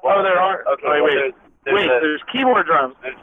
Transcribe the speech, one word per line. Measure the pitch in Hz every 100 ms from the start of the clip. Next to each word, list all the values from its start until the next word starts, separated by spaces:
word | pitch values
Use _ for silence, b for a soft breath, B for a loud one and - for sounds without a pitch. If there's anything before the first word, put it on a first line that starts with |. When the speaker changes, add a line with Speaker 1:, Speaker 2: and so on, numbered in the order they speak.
Speaker 1:
Oh, | 127 147
there | 196 180
are? | 190 185 113
Speaker 2:
Okay, | 139 147
Speaker 1:
Wait, |
Speaker 2:
well, | 147
Speaker 1:
wait. | 151
Speaker 2:
there's, | 139 135 - _ _
there's | 135 202
Speaker 1:
Wait, | 170
Speaker 2:
a, | 123
Speaker 1:
there's | 156 151 -
keyboard | 247 254 220 165
drums. | 156 131 135
Speaker 2:
there's | 131 127